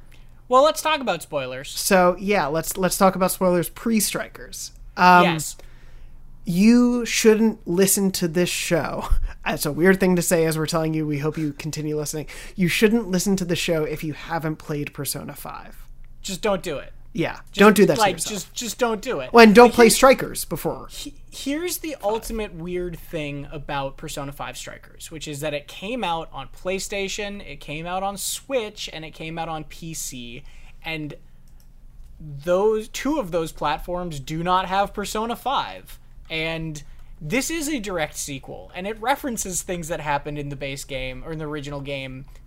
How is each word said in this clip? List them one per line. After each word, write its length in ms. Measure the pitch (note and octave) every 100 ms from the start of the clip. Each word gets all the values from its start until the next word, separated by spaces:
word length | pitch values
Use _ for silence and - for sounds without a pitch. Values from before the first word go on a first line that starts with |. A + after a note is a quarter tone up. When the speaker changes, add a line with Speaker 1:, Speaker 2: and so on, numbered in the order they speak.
| - - - - -
Speaker 1:
Well, 140 | B3+
let's 180 | D4+ D4+
talk 180 | D#4 D#4
about 220 | A#3 E3+
spoilers. 480 | - D3 B2+ B2+ C#3+
Speaker 2:
So, 480 | - - F#3+ F3+ F3+
yeah, 280 | G3 G3+ C#3+
let's, 280 | D#3+ D#3+ -
let's 200 | F3+ -
talk 180 | G3 F#3
about 160 | F#3
spoilers 380 | - F#3 F3 D#3+
pre-Strikers. 1040 | - A#3 A3+ G3+ A#3+ - - B2 - - - - -
Um, 260 | F3+ F3+
Speaker 1:
Yes. 320 | F3+ D#3+ - - - - - - - - - - -
Speaker 2:
you 600 | F3 A3 A#3+ B3 B3 A#3
shouldn't 600 | - A3+ G#3+ A3+ - -
listen 440 | F3 F#3+ G3+ G3
to 160 | F#3 F3
this 220 | E3 F3
show. 580 | - - E3+ - - - - -
<laughs> 200 | - -
That's 200 | E3 D3+
a 60 |
weird 280 | C#3+ F#3 F#3
thing 160 | F#3 F3
to 60 |
say 240 | E3 E3+ D#3+
as 120 | D#3
we're 80 | D3+
telling 280 | E3 D#3+
you 120 | D#3 D3+
we 140 | C#3+
hope 180 | D#3 D#3
you 160 | D3+
continue 420 | C#3+ D#3+ D#3 D3+ D3+
listening. 300 | D3 D#3 C#3 - - -
You 120 | F3
shouldn't 400 | - G#3+ A#3 F#3
listen 260 | F#3 G3+ F#3+
to 80 | F3
the 100 | D#3+
show 280 | - E3
if 200 | D3+ D#3
you 100 | D#3
haven't 420 | C#3+ - E3 D#3 D#3
played 380 | - D3 C#3+
Persona 400 | - C#3 C#3+ -
five. 520 | C#3+ - - - - - - - -
Speaker 1:
Just 200 | - F#3
don't 220 | G#3+ F#3+
do 140 | F3+ C3+
it. 160 | - - -
Speaker 2:
Yeah, 260 | G#3 C#3+ - -
Speaker 1:
Just, 20 | -
Speaker 2:
don't 160 | G#3 G#3
do 100 | F3+
that 80 | D3
to 60 |
Speaker 1:
like, 120 | G3+ F3
Speaker 2:
yourself. 160 | -
Speaker 1:
just, 200 | G#3 -
just 240 | - A#3 -
don't 220 | A#3+ G#3+
do 180 | B3 E3
it. 140 | B2+
Speaker 2:
Well, 100 | A#3
and 120 | A3+ G3+
don't 100 | A#3+
Speaker 1:
Like, 40 |
Speaker 2:
play 120 | A#3+ A#3
Speaker 1:
here's 100 | -
Speaker 2:
Strikers 500 | C4 B3+ - - -
before. 420 | E3 E3 C3 -
Speaker 1:
he-, 240 | - D4 - -
here's 480 | - C#4 D4+ F4+ E4+
the 160 | D#4+ C#4
ultimate 500 | G3+ A3 A3 A3+ G#3+
weird 460 | E3 F3 F3+ F3+ E3
thing 480 | - E3 D3 C#3+ C#3
about 460 | D#3 C3+ C#3+ C#3 -
Persona 340 | D#3 D3+ C#3
five 240 | C#3 B2 B2+
Strikers, 540 | - - - - -
which 180 | D#3+ D#3
is 120 | C#3
that 160 | D3+ C#3+
it 120 | -
came 360 | - F#3+ B3+
out 260 | F#3 E3 -
on 180 | C#3 C3
PlayStation, 960 | - F#3 F#3+ - G3+ F#3+ G3+ G3+ G3+ F#3+
it 120 | F#3
came 280 | - D3+ E3+
out 160 | F#3
on 120 | G3 G3
Switch, 760 | - - - C4+ G#3+ G#3 -
and 100 | D#3+
it 80 | D#3
came 280 | - D#3+ E3
out 100 | D#3+
on 140 | D#3
P 320 | D3+ - E3 D#3
C, 480 | - C3 A#2+ B2 - - - - E3
and 300 | D#3+ D3+ - - - - - - - - - - -
those, 680 | D3+ C#3+ D#3 F3+ G#3+ A3 G#3+
two 280 | - C4+ D#4
of 120 | F#3
those 200 | E3 D#3+
platforms 680 | - D3+ D3+ - F3+ F3+ C#3+
do 240 | C3 D#3+
not 240 | F3 F#3 F3+
have 260 | G3 G3+
Persona 420 | - G3 A3 A#3 A3+
five. 600 | A#3+ C4 A2+ F#2+ - - - - -
And 540 | D#3+ D#3+ D#3+ D#3+ D3 - - - -
this 300 | D3 A#3 C4
is 180 | E4 C#4+
a 120 | D4
direct 360 | G3+ F3+ D3+ -
sequel, 540 | - C3+ - C3+ F#2 F3+
and 100 | G3
it 160 | G#3+
references 600 | A#3 C#4 D4 A3+ G3 E3+
things 240 | - F3 D#3+
that 120 | D#3+
happened 380 | D3+ C#3+ D#3 D3
in 120 | C#3+
the 60 | C#3
base 280 | C#3 C#3
game, 400 | - C3+ C3 B2+ C#3+
or 60 |
in 80 | D#3+
the 80 | D3+
original 340 | D3+ C#3+ C#3+
game, 440 | C#3 C#3 C3 C3 C3+ -